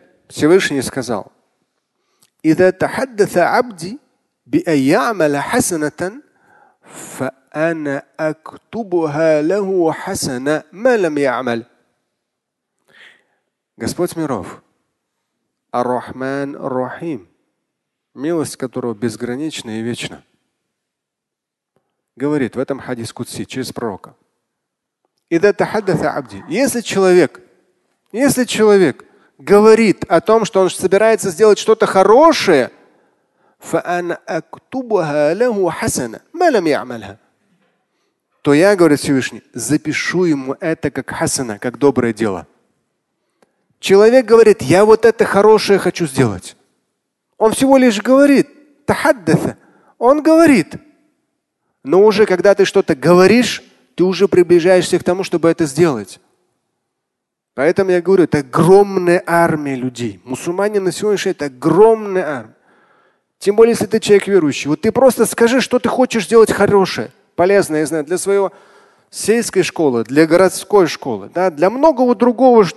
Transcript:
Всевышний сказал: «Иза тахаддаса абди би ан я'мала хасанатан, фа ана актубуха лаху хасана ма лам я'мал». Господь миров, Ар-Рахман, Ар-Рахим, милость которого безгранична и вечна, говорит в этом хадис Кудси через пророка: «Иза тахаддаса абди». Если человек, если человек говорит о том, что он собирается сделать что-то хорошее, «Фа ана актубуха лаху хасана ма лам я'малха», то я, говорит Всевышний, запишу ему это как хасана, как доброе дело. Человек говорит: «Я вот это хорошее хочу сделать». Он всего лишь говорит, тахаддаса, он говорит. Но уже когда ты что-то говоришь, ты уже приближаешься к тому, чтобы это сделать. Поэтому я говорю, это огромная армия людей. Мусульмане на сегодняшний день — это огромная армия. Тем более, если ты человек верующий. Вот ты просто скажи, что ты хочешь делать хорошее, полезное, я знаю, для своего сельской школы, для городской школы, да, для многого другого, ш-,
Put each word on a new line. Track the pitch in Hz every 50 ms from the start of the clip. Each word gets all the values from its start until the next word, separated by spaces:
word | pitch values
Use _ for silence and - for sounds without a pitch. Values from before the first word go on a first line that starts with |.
| _ _ _ _ _ _
Всевышний | - - 139 151 175 190 180 - 156 139
сказал: | 120 - - 139 123 120 117 98 - - _ _ _ _ _ _ _ _ _ _ _ _ _ _ _ _ _ _ _ _ _ _
«Иза | - 160 160 143 185 180
тахаддаса | 185 - 156 131 - - 262 262 240 202 196 196 220 - 175 - -
абди | 220 254 247 208 170 160 185 226 294 _ _ _ _ _ _ _ _ _
би | _ 120 - -
ан | 170 160
я'мала | 143 131 135 165 226 254 - 220 185 165 147 143 143
хасанатан, | 139 - - 254 - - 180 160 151 147 - - 175 185 214 285 - _ _ _ _ _ _ _ _ _ _ _ _
фа | _ - - - - - - 127 131 - _ _ _
ана | - 147 156 165 170 160 151 143 139 143 - _ _
актубуха | - 160 156 156 - _ - - - _ _ - 214 240 190 180 175 160 151 143 151 165 160 156 151 151
лаху | 160 185 208 202 190 190 185 170 160
хасана | 147 - - 196 196 - - 151 131 123 131 143 156 147 - _
ма | - 175 226 262 247
лам | 220 185 160 151
я'мал». | 147 143 135 120 117 131 123 117 113 113 - _ _ _ _ _ _ _ _ _ _ _ _ _ _ _ _ _ _ _ _ _ _ _ _ _ _ - - _ _ _ _ _ _ _ _ _ _ _ _ _
Господь | - 113 110 - - 175 170 -
миров, | 165 160 147 131 101 82 - - - _ _ _ _ _ _ _ _ _ _ _ _ _ _ _ _ _ _ _ _ _ _
Ар-Рахман, | - 123 123 123 127 120 113 - - 127 131 131 139 139 143 139 143
Ар-Рахим, | - - 139 127 127 127 123 - - 165 170 151 110 - _ _ _ _ _ _ _ _ _ _ _ _ _ _ _ _ _ _
милость | 120 131 160 175 165 139 120 -
которого | - 135 123 - 131 123 120 113
безгранична | 104 120 117 107 110 120 120 123 131 151 160 - - - 120 110 110
и |
вечна, | 113 120 120 - - - - 69 _ _ _ _ _ _ _ _ _ _ _ _ _ _ _ _ _ _ _ _ _ _ _ _ _ _ _ _ _ _ _ _ _ _ _ _ _ _ _
говорит | - 131 147 151 147 131 104 -
в | 120
этом | 135 - 139 127
хадис | - - 127 120 117 113
Кудси | - - 120 - - - 101
через | - - 131 127 - -
пророка: | - 120 113 95 - - - _ _ _ _ _ _ _ _ _ _ _ _ _ _ _ _ _ _ _ _ _ _ _ _
«Иза | 170 165 170 208
тахаддаса | 196 - 180 156 - 214 208 190 170 - 160 147 -
абди». | 143 135 117 - 98 -
Если | - 294 214 277 277 - 240
человек, | - - - 196 190 185 180 180 160 127 - - - _ _ _ _ _ _ _ _ _ _ _ _ _ -
если | 214 269 277 247 247 247
человек | - - - 220 214 208 196 185 139 117 - - _ _ _ _ _ _
говорит | _ 139 131 190 202 214 220 220 226 226 208 165 - -
о | - 180 165
том, | - - 220 226 220
что | - - 202
он | 190 175
собирается | - - - 185 180 196 214 220 226 202 - 196
сделать | 160 151 220 214 202
что-то | - - - 220 214 208
хорошее, | - - 190 190 196 214 254 311 330 285 - - 196 170 139 120 101 - _ _ _ _ _ _ _ _ _ _ _ _ _ _ _ _ _
«Фа | - - - 165 -
ана | 165 175 175 175 170 160
актубуха | - _ - 185 160 - _ - - _ _ - 262 262 233 214 185 160 151 143 151 147 147 170
лаху | 202 240 254 220 202 190 170
хасана | 156 - 233 220 - - 131 113 107 - - _
ма | - 330 359 339
лам | 269 214 175
я'малха», | 160 139 104 110 127 123 113 104 98 98 - _ _ _ _ _ _ _ _ _ _ _ _ _ _ _ _ _ _ _ _ _ _ _ _
то | - 147 143
я, | 147 180 202 208
говорит | 185 175 160 147 135
Всевышний, | - 147 143 131 113 - - 107 - _ _
запишу | 123 113 117 143 151 - 156 139 - - - 160 175 185
ему | 170 151 139 131 131 135 -
это | 196 165 165 - - 147
как | - 139 123 -
хасана, | - - 165 - - - 135 117 104 101
как | - 127 117 117
доброе | 139 143 135 127 120 117 110
дело. | 107 113 107 95 87 80 - _ _ _ _ _ _ _ _ _ _ _ _ _ _ _ _ _ _ _ _ _ _ _ _ _ _
Человек | - - 196 196 214 226 240 262 247
говорит: | 208 233 226 226 214 196 -
«Я | - 131 160 185 208
вот | 214 220 220 -
это | 233 220 - 214
хорошее | - - 196 202 214 220 208 - - 202 180
хочу | - 175 - - 175
сделать». | 147 131 131 131 113 98 85 - - - _ _ _ _ _ _ _ _ _ _ _ _ _ _ _ _
Он | - 214 220
всего | 220 - 269 269 269
лишь | 269 254 247 208 214
говорит, | 202 233 262 269 285 285 277 240 160 - _ _ _ _ _ _ _
тахаддаса, | - 208 - - 330 302 240 175 165 - - - 151 - - _ _ _ _ _ _ _
он | _ - 240 285 302 269
говорит. | 311 320 320 339 311 277 202 151 - - - - _ _ _ _ _ _ _ _ _ _ _ _ _ _ _ _ _ _ _ -
Но | 135 151 185 208
уже | 220 202 196 220
когда | 202 190 175 170 202 196
ты | 196 190
что-то | - - 202 185 - 160
говоришь, | 131 127 160 175 180 185 190 214 247 247 - - - - _ _ _ _ _ _
ты | - 170
уже | 185 190 165 202
приближаешься | 190 - 185 175 165 175 175 156 185 190 185 180 - -
к | 170 -
тому, | - 180 190 185
чтобы | - - 165 151 165
это | 160 - 165
сделать. | 147 135 147 175 165 135 110 101 - - - _ _ _ _ _ _ _ _ _ _ _ _ _ _ _ _ _ _ _ _ _ _ _ _ _ _ _
Поэтому | - 131 160 180 - 196 190
я | 180 175
говорю, | 170 175 190 185 165
это | 147 - 147
огромная | 139 127 - - 160 165 185 202 202 202 196 190 180 175 175 180 -
армия | - 170 170 170 160 156 151 147 143 135
людей. | 127 123 127 123 117 120 113 98 87 _
Мусульмане | 123 127 - - 170 175 185 202 214 214 202
на | 190 180
сегодняшний | 160 - - 214 202 175 - 196 180
день — |
это | - 147
огромная | 143 131 127 131 160 160 175 214 226 226 220 214 202 190 185 180
армия. | 147 147 127 107 107 _ _ _ _ _ _ _ _ _ _ _ _ _ _ _ _ _ _ -
Тем | 196 202
более, | 214 226 233 233
если | - -
ты | 196 - 220
человек | - - 208 196 -
верующий. | 196 202 185 156 147 127 - - 139
Вот | 151 -
ты | - -
просто | - 240 262 262 - - 226
скажи, | - - - 233 233 240 269
что | 208 - -
ты | 247 -
хочешь | 226 - - 254 247 - 226 180
делать | - 226 233 220 -
хорошее, | - - 202 202 202 202 185 - - - 113 - - _ _ _ _
полезное, | - 170 185 202 202 160 147 156 151
я | 156
знаю, | 135 160 160 147
для | 143 180
своего | 175 - 196 196 202 196 180 - - _ _ _ _ _ _ _ _ _ _
сельской | - - - - 220 240 220 - - 190
школы, | 165 - - - 165 143 123 117 110
для | - 135 147 165
городской | 156 156 180 190 180 - - - - 202 202 175
школы, | 151 - - - 143 113 98 98 101
да, | - 170 185 185
для | 160 143 170 190
многого | 226 262 285 330 294 233 254 247 240
другого, | 190 247 247 240 208 262 262 240 226 202
ш-, | 156 -